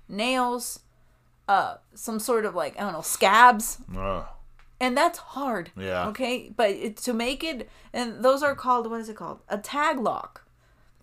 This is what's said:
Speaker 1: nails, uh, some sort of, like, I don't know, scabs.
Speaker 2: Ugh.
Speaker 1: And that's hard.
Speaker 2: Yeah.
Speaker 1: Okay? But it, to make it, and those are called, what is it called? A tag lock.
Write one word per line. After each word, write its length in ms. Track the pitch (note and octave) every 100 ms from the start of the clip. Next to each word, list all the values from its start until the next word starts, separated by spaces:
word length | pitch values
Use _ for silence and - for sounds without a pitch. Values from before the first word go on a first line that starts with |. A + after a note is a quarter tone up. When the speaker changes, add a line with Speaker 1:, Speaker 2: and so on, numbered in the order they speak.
| -
Speaker 1:
nails, 720 | G3 A#3+ C4 B3 A#3+ A#3 - _ _ _ _ _ _ -
uh, 280 | F#3+ A2+ - _
some 240 | - - A3
sort 260 | G#3+ A#3
of, 100 | G#3
like, 220 | F3 D3 -
I 20 |
don't 100 | G3+
know, 80 | D#3
scabs. 800 | - - G3 G#3+ B3 G#3+ - - - F#2
Speaker 2:
Ugh. 280 | F#2+ F#2 - - - - - -
Speaker 1:
And 160 | B3+ B3+
that's 220 | E4+ F4
hard. 520 | - C4 C#4 G#3+ E3 G3
Speaker 2:
Yeah. 320 | F#3+ F3+ F3+
Speaker 1:
Okay? 440 | G#3 B3 B3 -
But 160 | G#3+ G#3+
it, 260 | G3 A3+ G#3+
to 140 | -
make 280 | A3+ A#3+ C#4
it, 280 | D#4+ C4 - - -
and 300 | - A#3+ -
those 180 | B3 C4+
are 120 | C#4+
called, 360 | C4+ B3+ B3 A3
what 100 | A3+
is 80 | A3+
it 80 | G#3+
called? 240 | E3+ - -
A 80 | G#3
tag 400 | - C#4+ D4+ C#4
lock. 440 | G3 - - - _ _ _ _ _ _